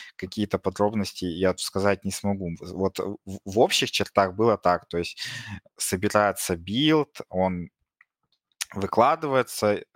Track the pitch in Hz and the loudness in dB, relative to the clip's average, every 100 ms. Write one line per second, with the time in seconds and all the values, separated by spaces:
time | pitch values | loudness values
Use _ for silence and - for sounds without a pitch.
0 | - - - - 104 92 - - 104 110 | -16 -12 -8 -4 -2 -2 -2 0 0 0
1 | 98 - 90 82 92 90 - 98 101 95 | -6 -4 -6 0 0 0 -4 0 0 0
2 | 98 - 101 98 87 82 90 90 95 - | -4 -4 -4 -4 -6 -8 -10 -2 -2 -2
3 | 98 104 - 95 98 101 170 - 135 - | -6 -8 -12 -12 -2 2 2 2 0 -2
4 | 98 - 95 92 113 101 90 87 - 85 | 2 2 2 4 2 4 4 2 0 -4
5 | 85 - - 117 104 98 - - - 92 | -4 -8 -12 -10 -12 -14 -14 -8 -4 -2
6 | 104 107 104 - - 87 87 113 151 156 | 2 4 2 0 -4 -4 -2 0 4 4
7 | 143 - - 92 92 90 82 _ _ _ | 2 -8 -8 -2 0 -2 -8 _ _ _
8 | _ _ _ _ _ _ - 98 98 - | _ _ _ _ _ _ -10 -6 0 4
9 | 127 160 151 131 117 - 107 101 - | 4 2 0 0 0 0 0 0 -4